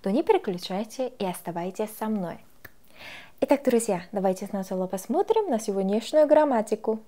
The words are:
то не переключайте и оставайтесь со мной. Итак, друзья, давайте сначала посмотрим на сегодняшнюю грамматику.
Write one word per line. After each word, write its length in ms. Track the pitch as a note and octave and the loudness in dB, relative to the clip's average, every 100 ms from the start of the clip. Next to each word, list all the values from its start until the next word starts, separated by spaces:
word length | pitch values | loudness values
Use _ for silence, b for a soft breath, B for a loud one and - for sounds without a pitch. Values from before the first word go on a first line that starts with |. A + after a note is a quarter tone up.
то 80 | G3 | 0
не 120 | A3 | 0
переключайте 840 | E4+ G#4 - F3+ - F#3+ A3 - B3+ | 4 2 2 -6 -6 -6 -6 -6 -8
и 180 | - F#3+ | -4 -6
оставайтесь 680 | F3 - F3 F3+ F#3+ G#3+ - | -4 -6 -6 -6 -6 -8 -4
со 100 | A3 | -4
мной. 320 | G#3+ E3+ - - - - - - B B B B - | -2 -4 -8 -18 -20 -20 -20 -20 B B B B -4
Итак, 220 | - C#4 | 2 4
друзья, 380 | C4 A#3 A3 F3+ F3 | 4 2 2 -4 -4
давайте 340 | G#3 F#3+ F#3 G3 | -2 0 -2 -4
сначала 400 | G3+ F#3 F#3 F#3 | -8 -4 -4 -2
посмотрим 640 | G3 - D4 G4+ A4 G4+ | -6 -2 -2 2 2 2
на 80 | A3+ | -2
сегодняшнюю 680 | A3 G3 F#3+ G#3 A3 D#4 D4+ | 0 -2 0 0 2 4 6
грамматику. 720 | D4+ D4+ A#3 G#3+ - - A3 | 6 6 2 0 -2 -2 -4